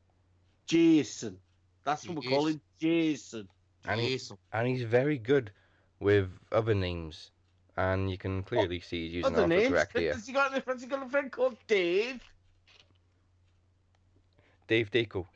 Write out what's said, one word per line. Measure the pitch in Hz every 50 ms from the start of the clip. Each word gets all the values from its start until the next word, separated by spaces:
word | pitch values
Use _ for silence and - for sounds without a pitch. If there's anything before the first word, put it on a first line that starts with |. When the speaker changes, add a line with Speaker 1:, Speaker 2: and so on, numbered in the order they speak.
| _ _ _ _ _ _ _ _ _ _ _ _ _
Speaker 1:
Jason. | - 160 165 165 165 160 156 135 - - - - 110 90 95 _ _ _ _ _ _ _ _ _
That's | 139 151 151 - -
what | 175 147 123
we | 127
call | 147 147 151
Speaker 2:
Jason. | 156 156
Speaker 1:
him, | 147 - _ _ _
Jason. | 160 160 165 165 165 156 151 123 - - - 113 101 98 _ _ _ _ _ _ -
Speaker 3:
And | 87 101 110
he, | 117 123
Speaker 2:
Jason. | 131 123 - - 104 - _ _
Speaker 3:
and | - 110 117 127
he's | 127 127
very | 120 110 110 123 131 147 151 131
good | 107 110 143 143 120 104 - _ _ _ _ _ _ _ _ _
with | 95 98 104 101 95 92 90 - - _
other | - 110 113 113 110
names. | 98 92 90 87 85 82 80 76 - - - _ _ _ _ _ _ _ _ _ -
And | 92 92 95 95 95 95
you | 92 87
can | - 95 95 95 95
clearly | - 120 120 104 87 90 87
see | - - 87 85 80
he's | 82 82
using | 87 - - -
Speaker 1:
Other | - 190
Speaker 3:
alpha | 165 165
Speaker 1:
names? | 185 220 262
Speaker 3:
correct | - 160 151 - - -
here. | 170 156 151
Speaker 1:
Has | 240 208 262
he | 247
got | 269 277 269 269 269
a, | 240 -
has | 262 247
he | 254 247
got | 285 269 269
a | 247
friend | 254 285 285 254
called | - - 247 262 233 - _
Dave? | - 220 196 180 170 175 196 220 247 269 240 - - - _ _ _ _ _ _ _ - - _ _ _ _ _ _ _ _ _ _ _ _ _ _ _ _ _ _ _ _ _ _ _ _ _ _ _ _ _ _ _ _ _ _ _ _ _ -
Speaker 3:
Dave | 110 113 117 104
Daco, | - 120 117 104 - 98 87 - _